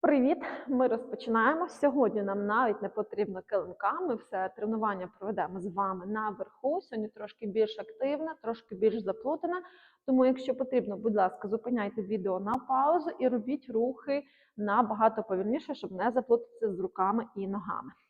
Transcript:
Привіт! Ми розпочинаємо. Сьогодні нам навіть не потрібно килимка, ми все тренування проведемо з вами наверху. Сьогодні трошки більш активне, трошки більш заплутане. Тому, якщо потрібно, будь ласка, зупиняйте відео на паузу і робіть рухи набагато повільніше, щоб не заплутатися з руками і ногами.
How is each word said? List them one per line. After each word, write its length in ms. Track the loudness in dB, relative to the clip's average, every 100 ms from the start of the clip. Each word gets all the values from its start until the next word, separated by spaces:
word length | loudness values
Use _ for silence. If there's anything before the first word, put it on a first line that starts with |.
| 6
Привіт! 280 | 6 4 2 -2 -10 -4
Ми 200 | 2 2
розпочинаємо. 800 | 0 -4 -10 0 2 4 2 -2
Сьогодні 540 | 0 2 4 2 2
нам 240 | -2 -2 0
навіть 360 | 2 2 0
не 60 | -4
потрібно 540 | -6 -6 -4 -4 -4 -4
килимка, 460 | -4 -4 -4 -2 -2
ми 140 | -2
все 360 | -4 -4 -4 -4 -4
тренування 520 | -4 0 -2 -2 -6 _
проведемо 420 | -6 -4 -4 -4
з 60 | -6
вами 400 | -2 -2 -2 -4
наверху. 760 | -4 -4 -6 -10 _ -2 -2
Сьогодні 280 | -4 -6 -6
трошки 380 | -8 -14 -8 -4
більш 320 | 0 0 0
активне, 560 | -12 -4 -2 -2 -4 -6
трошки 320 | -6 -8 _
більш 280 | 2 2 2
заплутане. 520 | -4 -4 -2 -2 -2 -4 -6 -20 -20 _ 2
Тому, 180 | 6
якщо 300 | 6 4 -2
потрібно, 420 | -4 0 0 0 -2
будь 200 | 0 4
ласка, 320 | 2 0 -4
зупиняйте 540 | -4 -2 -2 -2 -4
відео 380 | -2 -2 0 -2
на 120 | 0 -4 0
паузу 420 | 2 4 4 0 0
і 100 | 2
робіть 420 | 2 -2 -6 -2
рухи 520 | 0 0 -2 -2 -4 -4 _ _ -6
набагато 680 | 0 4 2 4 4 4
повільніше, 520 | -2 0 2 -2 -2
щоб 180 | -8 -8
не 180 | -2 0
заплутатися 640 | 0 4 2 2 -4 -4
з 80 | -2
руками 460 | -4 0 2 2 -2 -6
і 120 | -4
ногами. 440 | -4 -4 -8 -8 -16 _